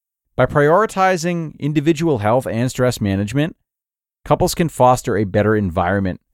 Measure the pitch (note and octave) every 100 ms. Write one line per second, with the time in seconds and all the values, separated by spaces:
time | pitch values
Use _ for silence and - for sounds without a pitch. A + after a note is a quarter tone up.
0 | _ _ _ - C3 D3 D3 F3+ G#3+ F#3+
1 | F#3+ F#3 F3 E3+ D#3 - C#3+ D3+ C#3+ D#3
2 | E3 B2 G#2 B2 G#2+ G#2+ B2 - B2 -
3 | G#2 G2 G#2 C3+ D#3 - _ _ _ _
4 | _ _ - C#3+ F3+ - E3 - B2 B2+
5 | - G2 G2+ G#2 G#2 G#2+ G2 E2+ F2 G2+
6 | F#2+ - _